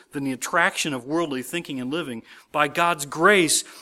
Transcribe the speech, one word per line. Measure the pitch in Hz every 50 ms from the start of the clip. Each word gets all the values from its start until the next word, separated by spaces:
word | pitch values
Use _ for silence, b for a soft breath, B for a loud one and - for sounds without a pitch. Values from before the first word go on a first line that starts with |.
| B B
than | - 143 139
the | 135
attraction | 127 123 - - 190 170 170 190 - - - 160
of | 139 123 117
worldly | 135 156 170 170 147 131 127 120
thinking | - 170 175 165 - 143 127
and | 123 127
living. | 151 175 160 135 117 113 - B B B B B
By | - 147 151
God's | 143 - 170 170 170 175 156 147
grace, | 139 139 151 170 202 208 190 165 143 - - - B B B